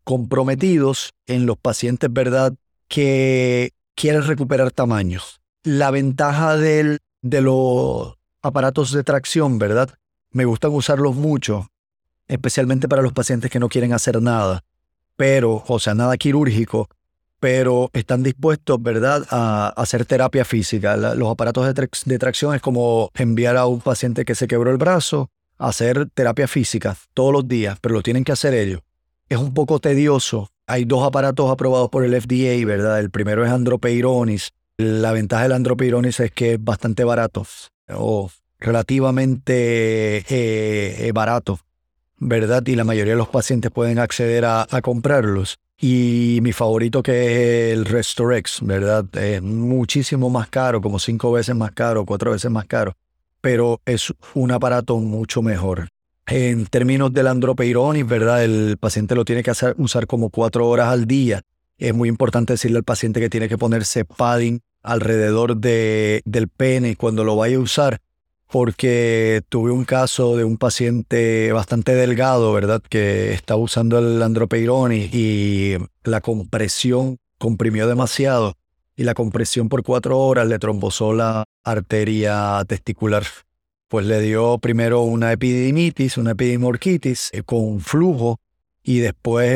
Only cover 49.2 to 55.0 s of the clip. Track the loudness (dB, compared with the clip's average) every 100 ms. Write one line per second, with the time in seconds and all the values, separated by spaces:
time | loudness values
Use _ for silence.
49.2 | -2 -2 -4 -2 0 0 0 -2 -2 0
50.2 | 0 -2 -2 -2 0 0 -2 -4 -2 -2
51.2 | 0 0 0 -2 -4 -2 -2 0 -2 -2
52.2 | -2 -2 -2 -4 -2 -2 -2 -6 _ _
53.2 | _ _ -2 2 0 -2 -2 -4 -4 -10
54.2 | -8 -4 -2 0 0 0 0 -2